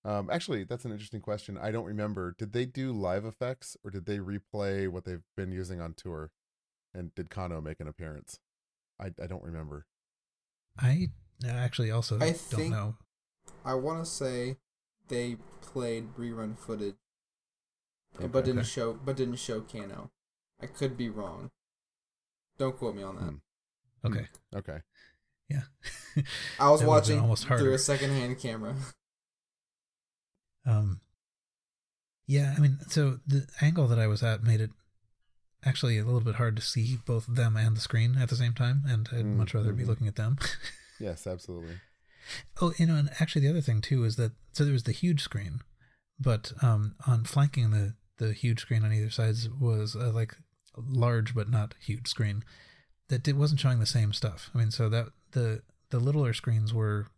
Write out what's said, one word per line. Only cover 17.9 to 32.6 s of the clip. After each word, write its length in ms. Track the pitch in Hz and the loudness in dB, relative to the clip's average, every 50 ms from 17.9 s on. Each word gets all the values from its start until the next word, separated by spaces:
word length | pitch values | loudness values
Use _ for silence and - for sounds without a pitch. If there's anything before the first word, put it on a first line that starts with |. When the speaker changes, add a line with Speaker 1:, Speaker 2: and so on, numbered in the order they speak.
| _ _ _ _ _ | _ _ _ _ _
Speaker 1:
Okay. 120 | - 92 | -10 -8
Speaker 3:
but 180 | 87 120 135 127 | -2 0 0 0
didn't 140 | 127 131 113 | 2 0 0
Speaker 2:
Okay. 80 | 113 113 | -2 -4
Speaker 3:
show, 240 | - 135 117 98 - | -4 -4 -4 -4 -6
but 240 | - 135 135 135 | -6 -6 -6 -4
didn't 180 | 127 131 120 120 | -4 -4 -4 -4
show 240 | 117 - - 117 110 | -8 -8 -8 -8 -8
Kano. 500 | 107 - - 110 101 98 - - - - _ _ _ _ _ _ _ _ _ _ | -8 -10 -14 -14 -12 -12 -14 -14 -16 -18 _ _ _ _ _ _ _ _ _ _
I 60 | - | -16
could 280 | 131 - - 143 131 123 | -14 -6 -4 -4 -4 -2
be 140 | 123 120 113 | -4 -6 -6
wrong. 400 | 101 107 101 90 82 90 92 - _ _ _ _ _ _ _ _ _ _ _ _ _ _ _ _ _ _ _ _ _ | -6 -8 -10 -10 -10 -12 -14 -16 _ _ _ _ _ _ _ _ _ _ _ _ _ _ _ _ _ _ _ _ _
Don't 200 | - 139 131 131 | -4 -4 -4 -4
quote 180 | - 131 113 101 | -4 -6 -6 -6
me 80 | 101 98 | -8 -10
on 120 | 95 98 | -10 -8
that. 40 | 92 92 82 73 71 _ _ _ _ _ _ _ _ _ _ _ _ - | -8 -8 -8 -8 -12 _ _ _ _ _ _ _ _ _ _ _ _ -4
Speaker 1:
Hmm. 80 | 110 104 | -4 -4
Speaker 2:
Okay. 140 | - - - - - _ _ - | -4 -6 -10 -16 -20 _ _ -14
Speaker 1:
Hmm. 40 | 101 | -12
Okay. 200 | - - 73 78 - _ _ _ - _ _ _ _ _ _ _ _ _ | -10 -10 -12 -12 -14 _ _ _ -20 _ _ _ _ _ _ _ _ _
Speaker 2:
Yeah. 140 | 143 139 - - _ _ - - - - - - - | -6 -6 -6 -8 _ _ -14 -14 -12 -12 -18 -4 -2
<laughs> 80 | 151 139 - - - - - - - | -2 -2 -2 -6 -8 -8 -10 -2 4
Speaker 3:
I 100 | 143 143 | 8 8
was 100 | 147 156 | 8 8
Speaker 2:
That 80 | 151 | 8
would've 180 | 156 156 151 151 | 8 8 8 8
been 120 | 156 151 | 6 4
Speaker 3:
watching 20 | 143 | 6
Speaker 2:
almost 260 | - 113 110 - - | 6 4 4 2 2
Speaker 3:
through 100 | - 131 | 2 4
Speaker 2:
harder. 160 | 120 139 131 131 | 4 6 4 4
Speaker 3:
a 40 | 135 | 4
secondhand 600 | - - 143 135 139 135 139 135 123 123 127 127 | 2 2 2 2 2 2 2 0 0 -2 -4 -4
camera. 360 | - 120 113 110 107 107 135 135 | -4 -6 -6 -4 -6 -6 -6 -6
<laughs> 60 | 131 - - _ _ _ _ _ _ _ _ _ _ _ _ _ _ _ _ _ _ _ _ _ _ _ _ _ _ _ _ _ _ _ _ _ _ | -6 -10 -14 _ _ _ _ _ _ _ _ _ _ _ _ _ _ _ _ _ _ _ _ _ _ _ _ _ _ _ _ _ _ _ _ _ _
Speaker 2:
Um, 360 | 127 113 107 107 98 92 - _ _ _ _ _ _ _ _ _ _ _ _ _ _ _ _ _ _ _ _ _ _ _ _ _ | 0 0 0 0 -2 -4 -6 _ _ _ _ _ _ _ _ _ _ _ _ _ _ _ _ _ _ _ _ _ _ _ _ _
yeah, 260 | - 139 143 143 139 143 | 2 2 2 2 2 4
I 40 | |
mean, 200 | 151 | 4